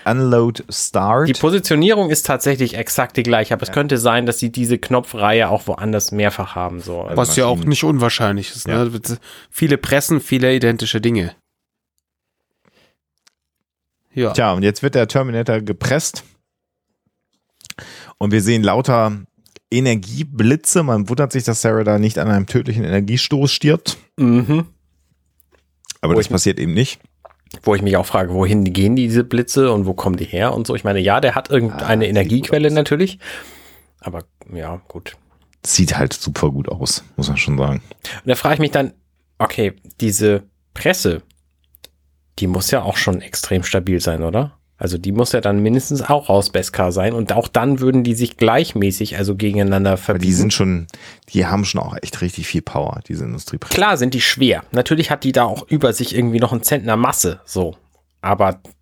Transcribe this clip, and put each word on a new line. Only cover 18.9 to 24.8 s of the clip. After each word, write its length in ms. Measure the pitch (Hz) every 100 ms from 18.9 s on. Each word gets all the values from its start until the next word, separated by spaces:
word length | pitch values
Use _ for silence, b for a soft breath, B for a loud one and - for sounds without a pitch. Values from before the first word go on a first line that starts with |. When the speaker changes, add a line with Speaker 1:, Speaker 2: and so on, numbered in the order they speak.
| 120 110 104 98 _ _ - _
Speaker 1:
Energieblitze. 1120 | 120 131 113 95 123 151 131 110 156 - 185
Man 260 | 147 110 101
wundert 240 | 120 139
sich, 120 | 131
dass 160 | 117 110
Sarah 220 | 117 110
da 140 | 107 104
nicht 200 | 107 110
an 100 | 107
einem 160 | 101 98
tödlichen 380 | 123 117 110
Energiestoß 640 | 90 98 101 123 - 143 139
stirbt. 460 | - 147 160 - - _ -
Speaker 2:
Mhm. 500 | 127 120 120 156 165 _